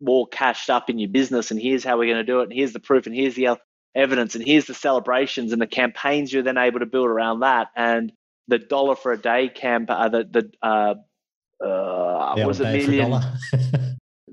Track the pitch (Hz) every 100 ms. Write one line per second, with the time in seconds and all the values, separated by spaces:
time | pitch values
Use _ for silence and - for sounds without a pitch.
0 | 135 127 117 - 131 113 - 123 - 117
1 | 104 131 131 123 110 110 123 131 127 120
2 | 117 117 113 127 107 123 135 113 - 135
3 | 113 120 135 120 123 120 _ _ _ 131
4 | 135 131 113 117 117 151 135 127 147 131
5 | 113 127 139 - 117 117 113 - 123 -
6 | 143 147 139 135 127 127 123 117 117 131
7 | 123 113 113 113 131 123 110 120 117 117
8 | 113 - _ _ - 120 113 139 139 131
9 | 127 113 117 123 131 - 127 120 117 98
10 | 113 113 110 117 107 _ 113 107 104 101
11 | _ _ _ _ _ _ 98 95 95 92
12 | 87 87 69 107 139 135 135 139 143 139
13 | 127 127 - - - 131 - - 127 127
14 | _ _ -